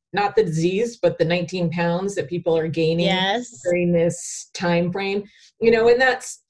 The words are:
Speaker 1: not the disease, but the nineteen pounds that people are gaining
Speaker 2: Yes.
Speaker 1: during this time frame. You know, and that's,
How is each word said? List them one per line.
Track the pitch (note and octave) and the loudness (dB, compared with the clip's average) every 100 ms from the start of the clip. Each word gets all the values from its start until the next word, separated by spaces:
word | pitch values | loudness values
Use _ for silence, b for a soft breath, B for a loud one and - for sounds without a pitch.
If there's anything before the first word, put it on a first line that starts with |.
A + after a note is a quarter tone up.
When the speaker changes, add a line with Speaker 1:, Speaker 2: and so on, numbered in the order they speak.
| _ | _
Speaker 1:
not | G3 G3+ A3 | -2 0 2
the | |
disease, | F3+ D#3+ F3 F#3+ A#3 - | 0 0 0 0 -2 0
but | E3+ E3+ | 0 2
the | E3 | 0
nineteen | F3+ E3+ F#3 E3+ | 0 -2 -4 -2
pounds | F3 E3+ F3 G3 F3+ | 0 0 0 -2 -4
that | C#3 | -6
people | F3 F3 D#3+ | -4 0 0
are | D#3+ | 0
gaining | D#3+ D#3+ E3+ F#3 | 0 0 2 0
Speaker 2:
Yes. | F#3 F#3+ A#3 A#3+ A#3+ | 0 0 -2 -6 -8
Speaker 1:
during | F3+ F3 F3 | -2 0 2
this | E3+ E3+ E3+ - - - - | 2 0 -2 -10 -14 -14 -6
time | F3 E3+ F3 | -2 0 0
frame. | G3 G3 G3+ G3+ b b - | -4 -4 -6 -8 b b 0
You | A3+ | 2
know, | A#3 A#3 | 4 4
and | A#3+ | 4
that's, | C4 B3+ - - | 4 0 -6 -16